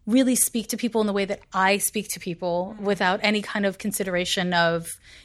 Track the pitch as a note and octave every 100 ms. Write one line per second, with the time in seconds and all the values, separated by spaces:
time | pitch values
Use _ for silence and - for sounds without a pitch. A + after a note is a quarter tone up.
0 | G#3+ B3+ B3+ B3 - A#3 G#3+ A#3 A#3+ A3+
1 | G#3+ G3+ G3 G3 - F#3+ F#3+ G3+ - G#3+
2 | F3+ - F#3 E3 F3+ F3 F#3 G#3+ G3+ G3+
3 | F#3 G3+ G#3 G#3 G3+ G#3+ G3+ F#3+ G#3 -
4 | F#3+ F3+ F3+ G3 F3+ F3 E3+ E3+ E3+ -
5 | - -